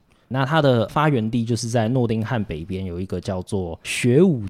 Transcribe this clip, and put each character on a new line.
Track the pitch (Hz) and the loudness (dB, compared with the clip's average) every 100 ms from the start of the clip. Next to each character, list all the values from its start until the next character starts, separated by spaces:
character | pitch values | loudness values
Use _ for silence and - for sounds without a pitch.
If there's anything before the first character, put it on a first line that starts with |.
| _ _ - | _ _ -8
那 | 127 135 | -4 0
他 | 160 | 2
的 | 139 120 101 | 4 4 2
发 | 156 156 | 2 2
源 | 131 110 | 2 0
地 | 117 | -2
就 | 113 117 | -2 -2
是 | 117 | -2
在 | 120 110 | 0 0
诺 | 131 117 | 0 0
丁 | 113 | -2
汉 | 107 120 | -2 -4
北 | 98 78 | -4 -8
边 | 82 95 95 | -6 -6 -6
有 | 87 | -6
一 | 95 | -6
个 | 90 | -6
叫 | 95 92 | -4 -6
做 | 90 101 87 80 | -4 -4 -4 -8
雪 | - - 123 131 | -8 -2 4 6
伍 | 190 127 98 | 6 4 -2